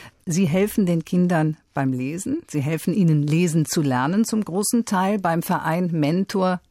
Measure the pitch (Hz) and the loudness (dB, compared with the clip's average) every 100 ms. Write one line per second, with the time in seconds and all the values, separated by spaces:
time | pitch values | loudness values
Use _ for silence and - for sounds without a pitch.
0 | - _ - 165 185 185 208 - 185 170 | -20 _ -4 0 2 2 0 0 0 0
1 | - 180 180 170 156 156 _ - 135 127 | 0 0 2 2 0 -2 _ -4 -2 -2
2 | 131 165 - 302 - 151 139 160 - 208 | -4 -6 -6 -6 -4 -4 -2 -2 -2 2
3 | 170 151 147 160 175 160 151 175 143 127 | 4 4 2 2 2 2 0 0 0 0
4 | 135 196 226 214 196 175 208 240 226 - | 0 0 0 0 -2 -4 -2 -2 0 0
5 | 190 214 185 165 - 175 160 165 180 165 | 0 0 0 -2 0 -2 0 -2 0 0
6 | 143 175 190 196 185 180 _ | 0 0 0 0 0 -2 _